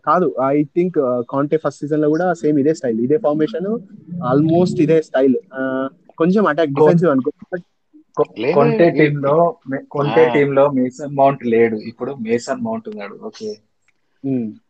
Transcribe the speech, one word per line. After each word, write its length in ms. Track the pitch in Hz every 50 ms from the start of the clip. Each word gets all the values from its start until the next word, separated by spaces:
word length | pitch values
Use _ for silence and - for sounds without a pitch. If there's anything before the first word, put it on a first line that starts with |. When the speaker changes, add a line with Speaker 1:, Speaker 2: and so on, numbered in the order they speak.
| -
Speaker 1:
కాదు, 300 | 151 156 180 180 135 - 117 131 135
I 100 | 143 147
think, 420 | 147 147 - 175 180 185 175 160 139
ఆ, 200 | 123 123 123 120 -
కాంటే 280 | - 135 143 151 160
ఫస్ట్ 220 | 156 - 147 - -
సీజన్ 220 | 151 143 156 151
లో 80 | 151 147
కూడా 240 | 156 160 180 185 170
సేమ్ 260 | 170 - 151 151 143
ఇదే 140 | 131 156 160
స్టైల్, 260 | 156 - 123 113 110
ఇదే 180 | 120 127 151
ఫార్మేషన్, 640 | 151 - 147 151 156 156 - - 165 185 202 220 240 - - - - - - - - 127 123 131
almost 460 | 147 156 160 165 175 180 175 - -
ఇదే 200 | 151 143 160 160
స్టైల్. 340 | 156 - - 131 135 135 123 117 - - 131
ఆ, 360 | 131 135 131 131 131 135 135 - _ _ _ -
కొంచెం 300 | - 165 180 185 220 202
అటాక్, 220 | 165 147 165 165 147
Speaker 2:
కొ-, 100 | 139 143
Speaker 1:
డిఫెన్సివ్ 320 | 156 151 165 170 180 165
అనుకో. 200 | 139 131 127 147 - - - - -
But 80 | 180 - _ _ _ _ _ _ - _ _ -
Speaker 2:
కొ-, 220 | - 147 - - -
Speaker 3:
లేదు, 140 | 113 139 151
Speaker 2:
కొంటే 340 | 143 - - - - 170
Speaker 3:
ఈ-, 40 | 170
Speaker 2:
టీమ్ 320 | 135 143 156 147 147 143 139
లో, 340 | 139 147 165 170 170 165 _ - 135
మే-, 160 | 135 139 139 -
కొంటే 340 | - 147 143 143 - 160 160
Speaker 3:
ఆ. 80 | 160 -
Speaker 2:
టీమ్ 220 | 147 143 139 139
లో 160 | 139 139 143
మేసన్ 440 | 139 127 127 127 127 - 151 139 143
మౌంట్ 300 | 139 135 139 139 135 120
లేడు, 300 | 120 113 117 117 113 110
ఇప్పుడు 380 | 107 107 113 113 - 127 131 143
మేసన్ 480 | 131 110 110 117 120 - - 135 127
మౌంట్ 280 | 117 113 113 113 110 113
ఉన్నాడు. 300 | 107 104 101 98 95 - 104
ఓకే. 340 | 110 - - 110 107 104 - _ _ _ _ _ _ _ _ _ _ _ _ -
Speaker 1:
ఉమ్. 260 | 135 131 123 117 107 107 - _